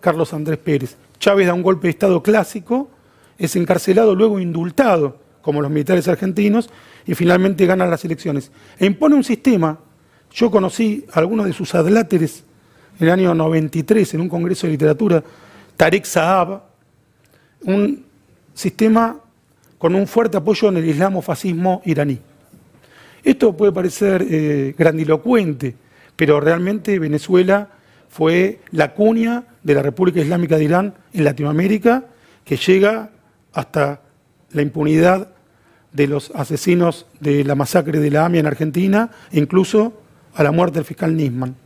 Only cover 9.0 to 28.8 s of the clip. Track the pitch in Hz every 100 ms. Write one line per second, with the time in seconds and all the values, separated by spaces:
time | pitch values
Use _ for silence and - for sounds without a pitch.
9 | 302 285 - 233 - 220 160 156 _ _
10 | _ _ _ - 233 196 190 - 226 208
11 | - - 165 220 202 - 180 - 160 214
12 | 185 180 156 - _ _ _ _ _ _
13 | 165 180 185 165 160 160 156 165 147 220
14 | 196 160 175 170 170 180 175 151 151 147
15 | 214 170 - - - - - _ 165 196
16 | - - 160 190 175 196 _ _ _ _
17 | _ _ _ _ _ _ 254 196 208 285
18 | - _ _ _ _ - 196 - 220 220
19 | 226 226 _ _ _ _ _ _ 170 185
20 | 196 - 226 190 165 208 214 185 165 147
21 | 190 190 - 160 196 165 185 180 185 147
22 | 147 131 - _ _ - _ _ _ _
23 | - - - 269 233 160 202 185 185 -
24 | 202 190 190 156 151 147 135 135 165 156
25 | 156 156 226 247 180 135 139 117 _ _
26 | _ _ 147 147 147 170 180 208 196 196
27 | 156 147 - 180 185 202 208 _ _ _
28 | _ - 160 170 190 - - 160